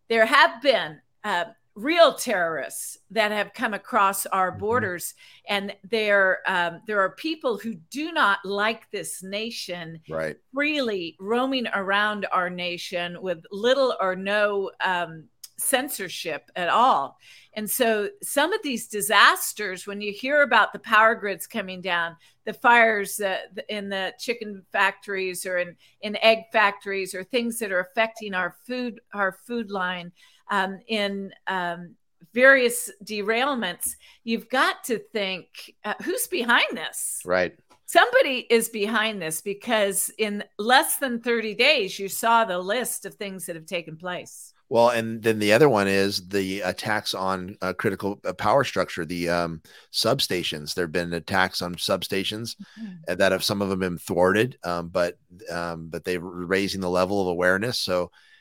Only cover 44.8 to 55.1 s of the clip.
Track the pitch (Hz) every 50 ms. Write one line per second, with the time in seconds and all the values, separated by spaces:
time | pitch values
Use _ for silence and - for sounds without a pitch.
44.8 | 117 120 120 117 113 113 117 113 104 113 110 107 104 104 104 131 151 143 117 101
45.8 | 98 98 98 98 98 98 98 - 90 90 98 101 95 95 95 101 92 92 92 -
46.8 | - 113 107 107 - - - 95 95 95 95 92 90 92 104 - 90 92 92 -
47.8 | - 107 98 - 104 98 104 - - 90 90 - - 107 117 139 127 - - 95
48.8 | 90 - - 90 82 78 90 85 87 85 87 87 85 85 82 80 - - - -
49.8 | - _ - - - 110 135 139 - - 98 87 80 - 85 76 76 80 - 92
50.8 | 87 80 78 90 85 85 85 85 - - 98 95 92 92 - - 92 87 90 -
51.8 | - - 98 92 - - 98 95 98 - 104 110 117 110 - - 202 - - 214
52.8 | 226 196 - 85 80 82 90 90 98 92 95 90 - - 107 101 101 95 98 92
53.8 | 95 90 87 82 - - 95 85 90 95 98 107 117 123 - - - 87 87 85
54.8 | 85 85 87 90 87 87